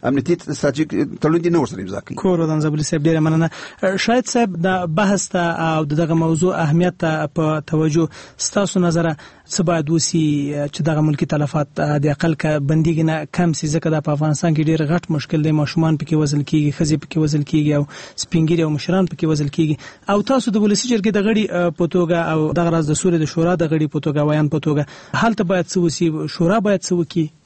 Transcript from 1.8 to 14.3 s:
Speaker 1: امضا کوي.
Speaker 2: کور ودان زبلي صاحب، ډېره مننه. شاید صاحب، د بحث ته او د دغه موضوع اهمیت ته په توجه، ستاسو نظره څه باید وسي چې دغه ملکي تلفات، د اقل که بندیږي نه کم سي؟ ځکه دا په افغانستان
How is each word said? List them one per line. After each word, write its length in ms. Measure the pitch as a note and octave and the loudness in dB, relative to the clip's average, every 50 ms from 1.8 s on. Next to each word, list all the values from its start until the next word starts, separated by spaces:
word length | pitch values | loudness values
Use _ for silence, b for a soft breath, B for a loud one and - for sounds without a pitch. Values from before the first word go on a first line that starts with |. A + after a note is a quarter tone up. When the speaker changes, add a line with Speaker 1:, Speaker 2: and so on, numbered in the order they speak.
Speaker 1:
امضا 200 | G2 F#2 G2 G2+ | -10 -4 -4 -4
کوي. 140 | - - - | -4 -4 -10
Speaker 2:
کور 240 | - - F#3+ F3+ E3 | -2 0 0 2 2
ودان 200 | E3 D#3 D#3 D#3 | 0 0 0 0
زبلي 220 | D3+ D#3 D3+ D3+ D3 | 0 0 0 -2 -2
صاحب، 200 | - - D#3+ D3 | 0 -2 0 2
ډېره 180 | D#3+ E3 D#3+ | 2 2 2
مننه. 300 | D#3 D#3+ D#3 D#3+ E3 D#3+ B B B B B B - F#3+ G3 | 2 2 2 2 2 0 B B B B B B -2 -2 0
شاید 300 | F#3+ - - A#3 B3+ B3 | 0 0 2 2 0 0
صاحب، 300 | - - B3 A#3 G3+ F3+ E3 E3 | 0 0 0 0 0 -2 -2 -2
د 200 | F#3+ F#3 F#3 F3+ E3+ D#3 F3 | 0 0 0 -2 -2 0 0
بحث 280 | G#3 F#3+ G3+ F#3 F#3+ - | 2 2 2 0 -2 -2
ته 120 | - F#3 | -2 -2
او 440 | F3 E3+ E3 E3 E3 D#3+ D#3+ D#3 D#3 | 0 0 -2 -2 -2 0 0 0 -2
د 100 | D3 D3 | 0 0
دغه 200 | D3+ E3+ D3+ E3 | 0 0 2 2
موضوع 380 | E3 E3 D#3+ E3 D#3 F3 F3+ F#3 D#3 E3 | 0 2 2 0 2 0 0 0 0 0
اهمیت 360 | D3 D3+ E3 F3+ F3+ E3+ _ | 2 2 2 2 2 0 _
ته 280 | - D#3+ D#3 D#3 D#3 | -2 -2 -2 -2 -4
په 340 | D3 _ - D#3+ D#3 D#3 D#3 D3 | -4 _ -2 0 0 0 -2 -4
توجه، 420 | - E3 D#3 D#3 D#3+ D3+ E3+ E3 D#3 B B B B B B | -2 0 0 0 2 2 2 0 0 B B B B B B
ستاسو 420 | - - - G#3 G3+ F3+ - F#3+ | -8 -4 -2 -2 -2 0 0 0
نظره 360 | F3+ F3 D#3+ E3+ E3 E3 D#3 B B B B B B - | 0 2 2 0 0 0 -2 B B B B B B -8
څه 120 | - - F3+ D#3+ | -4 -2 0 0
باید 220 | F3 E3 D3+ C#3+ | 0 0 0 0
وسي 320 | E3 E3 - - - E3 D#3+ D3+ D3 D3 C#3+ C#3+ D3 D3 C#3+ C#3+ - | 0 0 0 0 0 0 0 2 0 0 -2 -4 -4 -4 -6 -6 -4
چې 60 | - C#3+ E3 | -4 -2 0
دغه 120 | D#3 D3+ | 2 2
ملکي 260 | D#3 D#3 D3 C#3 E3+ | 2 2 2 0 -2
تلفات، 420 | D3 - D3 D3 C#3 - D#3 D3 - - | -2 0 -2 -2 0 0 -2 -4 -2 -2
د 320 | - D#3 D3 D3 D3 C#3+ | -4 -2 0 0 0 2
اقل 280 | D#3 - - - E3 D#3 | 0 0 0 0 -2 0
که 240 | - - D#3 D3+ D3+ | 0 0 -2 0 0
بندیږي 460 | C#3 C#3 D#3+ D#3+ D#3+ E3+ E3 D#3 D#3+ D#3+ | 0 2 2 2 2 2 2 2 2 0
نه 180 | D#3+ D#3 D3+ - - | 0 -2 -6 -6 -2
کم 200 | - F3+ E3+ D3+ | 0 2 2 0
سي؟ 160 | - - D3+ | 0 -2 -2
ځکه 200 | D3 E3 - E3 D#3+ | -2 0 0 0 0
دا 60 | D#3 | 0
په 120 | D3 - D3 | 0 0 0
افغانستان 420 | C#3+ D3+ D#3 | 0 2 0